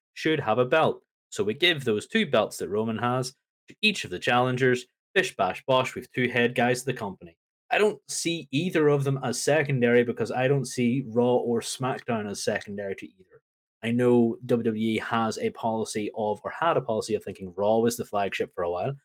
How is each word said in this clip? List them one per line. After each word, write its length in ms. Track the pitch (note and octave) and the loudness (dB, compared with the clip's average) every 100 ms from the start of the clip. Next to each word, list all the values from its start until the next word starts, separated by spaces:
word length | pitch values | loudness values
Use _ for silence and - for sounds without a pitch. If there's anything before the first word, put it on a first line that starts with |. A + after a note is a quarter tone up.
| _ | _
should 260 | - D#3+ D3+ | -6 -2 0
have 180 | A2 A2+ | 0 0
a 80 | B2+ | 2
belt. 380 | D#3+ B2+ - _ _ _ | 2 2 -2 _ _ _
So 140 | - | -4
we 120 | G2+ A2 | -4 2
give 280 | F4+ C3 | 2 2
those 220 | A#2 G#2+ - | 0 -2 0
two 220 | A3 F3 | -2 2
belts 300 | A#2 G2 - | 2 0 -4
that 120 | - | -4
Roman 300 | G#2 A2+ A2 | -2 -2 -2
has 340 | A#2+ B2+ C3 - _ _ - | -2 -2 -4 -10 _ _ -20
to 80 | - | -2
each 220 | G#3+ G3+ | -2 -2
of 80 | F#2+ | -8
the 80 | F2+ | -4
challengers. 680 | C3 B2 B2+ B2+ C3 B2 - _ _ G3 | 2 2 2 2 2 2 -2 _ _ -2
Bish 200 | - - | -2 0
bash 300 | F#2 - - | -2 -2 0
bosh, 300 | C3 B2+ G2 | 2 2 -6
we've 160 | - | -8
two 160 | - B2 | -2 0
head 260 | B2 A#2+ | 2 0
guys 280 | B2 A#2+ A#2+ | 2 2 0
of 40 | C3+ | -4
the 80 | |
company. 420 | - G2+ F#2 E2+ _ _ _ _ | -6 -8 -10 -18 _ _ _ _
I 80 | F3+ | 2
don't 200 | G#3 - - | 2 0 -8
see 400 | - E3+ E3 C#3+ | -6 -4 -4 -4
either 360 | C#3 F3+ E3+ D3 | -2 0 2 4
of 160 | C#3+ | 4
them 160 | C#3 C3+ | 0 -2
as 180 | B2+ - | -4 -2
secondary, 640 | - D#3 D3 C3 A#2+ B2 | 2 2 2 2 4 4
because 280 | A#2+ A2+ A2 | 4 -2 -2
I 160 | B2 C3 | 0 2
don't 200 | C#3 B2 | 2 0
see 360 | - A#2+ C3+ A2 | 0 0 0 0
Raw 300 | A#2 B2 B2 | 2 4 2
or 240 | A#2+ A#2 | 2 -2
SmackDown 680 | - - B2+ G#2+ - A2+ G#2 | -4 -4 -4 -4 -4 -4 -4
as 140 | G2 | -4
secondary 500 | - G2+ G#2+ G2+ G2 - | -2 -2 -4 -8 -8 -8
to 100 | - | -12
either. 340 | _ _ - _ _ _ _ | _ _ -20 _ _ _ _
I 80 | A#2 | -2
know 480 | A#2+ B2 A#2+ A#2 - B2 | 2 6 6 4 0 -2
W 180 | A#2+ | 0
W 240 | A2+ G#2+ A2 | 0 0 0
E 120 | G#2+ | -2
has 400 | - A#2 A2 - | -2 -2 -2 -2
a 100 | A2+ | -6
policy 600 | - A#2 A2 G#2 A2 G#2 A2+ | -4 -4 -2 -4 -6 -6 -4
of, 240 | G#2+ G2+ | -4 -4
or 80 | - | -8
had 260 | - E3+ D#3 | -2 0 0
a 40 | |
policy 340 | C3 A2 G#2 G#2 | 0 -4 -2 -4
of 80 | |
thinking 280 | - F#2+ F#2+ F#2 | -4 -12 -10 -2
Raw 200 | G#2 A2+ | 2 4
was 180 | A2+ A#2 | 2 0
the 80 | - | -4
flagship 480 | G2+ G2 - - | -2 -2 -4 -6
for 100 | - | -4
a 60 | F2 | -4
while, 240 | F2 A#2 C#3+ | -2 -4 -6